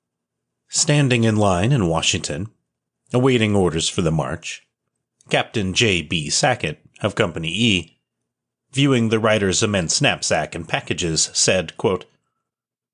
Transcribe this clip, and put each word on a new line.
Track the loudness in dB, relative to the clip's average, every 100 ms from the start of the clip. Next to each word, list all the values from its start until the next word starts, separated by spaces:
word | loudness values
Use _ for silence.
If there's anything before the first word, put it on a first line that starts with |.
| _ _ _ _ _ _ _
Standing | -4 0 2 2 2 2
in | 4
line | 2 2 2
in | 2 2
Washington, | 0 -2 -4 -4 -8 -10 _ _ _ _ _ _
awaiting | 0 2 4 2
orders | 2 2 0 -4
for | -2
the | 0
march, | 0 -4 -6 -12 -16 _ _ _ _ _ _ -4
Captain | -4 -2 -4 -2
J | 0 2 0
B | -2 -6 -4
Sackett | 0 0 0 -4 -8 _ -8
of | -4 0
Company | -2 -2 -6
E, | 0 2 2 -2 _ _ _ _ _ _ _ _
viewing | 0 2 2 2
the | 2
writer's | 2 2 2 0
immense | 0 0 0 0
knapsack | 0 0 -2 -2 -2 -8
and | -6
packages, | -6 -6 -4 -2 -2 -2
said, | -2 0 0 -2 -4
quote, | -2 -2 -8 _ _ _ _ _ _ _ _